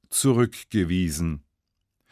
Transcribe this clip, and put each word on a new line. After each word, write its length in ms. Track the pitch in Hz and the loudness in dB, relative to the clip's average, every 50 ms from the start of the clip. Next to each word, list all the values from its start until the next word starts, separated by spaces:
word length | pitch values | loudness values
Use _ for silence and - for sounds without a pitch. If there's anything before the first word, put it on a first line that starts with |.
| _ _ | _ _
zurückgewiesen. 1400 | - - - 135 127 117 123 120 - - - _ - 110 92 82 87 92 92 82 76 73 85 82 78 71 - _ _ _ _ _ _ _ _ _ _ _ _ _ | -6 0 2 2 4 4 2 0 0 -10 -18 _ -2 -2 0 0 0 0 0 -2 -2 -2 -4 -4 -4 -6 -12 _ _ _ _ _ _ _ _ _ _ _ _ _